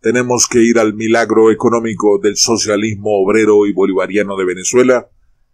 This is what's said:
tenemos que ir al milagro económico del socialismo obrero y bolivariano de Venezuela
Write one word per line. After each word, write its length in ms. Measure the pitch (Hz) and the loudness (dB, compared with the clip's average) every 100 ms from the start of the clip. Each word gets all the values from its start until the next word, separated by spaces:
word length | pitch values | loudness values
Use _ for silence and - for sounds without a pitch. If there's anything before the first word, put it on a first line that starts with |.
tenemos 460 | 110 120 123 120 - | -2 -2 -2 -2 0
que 160 | 120 | 2
ir 160 | 117 117 | 2 2
al 160 | 110 107 | 0 -2
milagro 560 | 110 113 110 110 110 | -2 0 2 4 4
económico 680 | 107 120 117 113 98 104 101 | 4 0 0 -4 -2 0 2
del 180 | 101 98 | 0 -2
socialismo 760 | - 107 104 101 110 101 104 | -2 -2 -2 -2 -2 -6 -4
obrero 560 | 104 95 110 107 104 104 | -2 0 2 4 4 2
y 60 | |
bolivariano 600 | 92 98 95 92 98 101 98 | 0 -2 -2 -2 -4 -4 -4
de 80 | 92 | -4
Venezuela 680 | 90 92 123 127 123 - _ _ _ _ | -4 -2 0 2 0 -2 _ _ _ _